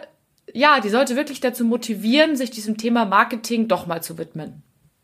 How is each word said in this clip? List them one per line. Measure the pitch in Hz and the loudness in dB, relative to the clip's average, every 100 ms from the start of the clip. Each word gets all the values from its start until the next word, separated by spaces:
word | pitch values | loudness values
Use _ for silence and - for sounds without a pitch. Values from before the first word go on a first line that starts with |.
| - _ _ _ - | -4 _ _ _ -10
ja, | 226 294 277 | 2 4 4
die | 214 | 4
sollte | 226 226 | 0 2
wirklich | 247 302 269 | 0 -4 -2
dazu | 254 247 233 | -4 0 0
motivieren, | 233 233 202 220 277 320 269 | 0 -4 -4 2 4 4 2
sich | 262 | -4
diesem | - 214 214 | -6 -8 -4
Thema | 233 233 | 0 0
Marketing | 214 196 240 240 - 233 220 | 2 4 2 0 -4 -2 0
doch | 180 170 | 0 -2
mal | 165 | -6
zu | 165 165 | -8 -12
widmen. | 160 160 151 - - _ _ _ | -12 -12 -14 -16 -20 _ _ _